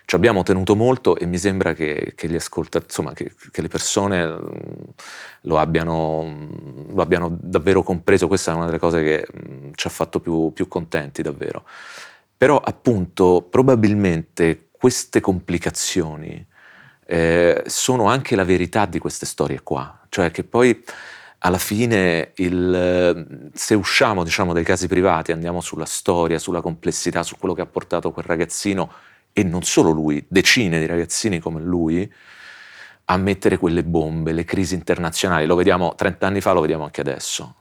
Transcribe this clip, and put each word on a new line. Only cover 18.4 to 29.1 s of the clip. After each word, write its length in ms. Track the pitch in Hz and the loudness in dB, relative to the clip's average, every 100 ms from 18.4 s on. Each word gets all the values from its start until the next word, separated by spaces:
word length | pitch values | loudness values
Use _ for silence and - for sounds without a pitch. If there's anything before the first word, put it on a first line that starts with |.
verità 420 | 92 90 87 110 101 | 2 2 0 0 -2
di 120 | 82 | -2
queste 280 | 82 - - | -8 -8 -8
storie 340 | - 71 67 | -4 -4 -4
qua, 440 | - 69 67 - _ | -6 -8 -8 -14 _
cioè 220 | - 85 | -2 -2
che 120 | 82 | -2
poi 400 | 87 113 123 117 - - - - - _ | -2 4 4 2 -4 -18 -18 -20 -20 _
alla 180 | 90 92 | -2 0
fine 720 | - 104 120 110 92 85 - - | 0 0 2 2 2 0 -2 -4
il, 1120 | 90 90 90 90 90 90 90 85 82 69 73 | -2 0 0 2 2 2 2 0 -4 -14 -14
se 220 | - - | -8 0
usciamo, 500 | 107 95 - 131 101 | 0 2 2 2 2
diciamo, 300 | 85 - 92 | 0 0 0
dai 100 | 85 | 0
casi 240 | 85 92 90 | 0 0 0
privati, 440 | 90 92 82 80 | 2 4 2 0
andiamo 280 | 82 85 87 | -4 -4 -6
sulla 240 | 82 78 | -6 -8
storia, 540 | 78 - - 87 82 82 | -8 -4 0 2 2 0
sulla 240 | - 87 | -2 -4
complessità, 600 | 85 82 - - - 87 | -4 -6 -4 -4 -2 -4
su 140 | 85 - | -4 -6
quello 140 | 95 | -6
che 60 | 85 | -4
ha 60 | 85 | -6
portato 440 | - - 85 85 | -8 -4 -4 -4
quel 140 | 78 | -6
ragazzino, 680 | 82 82 85 - 101 95 82 - - | -4 -2 -2 -4 -2 -2 -4 -8 -20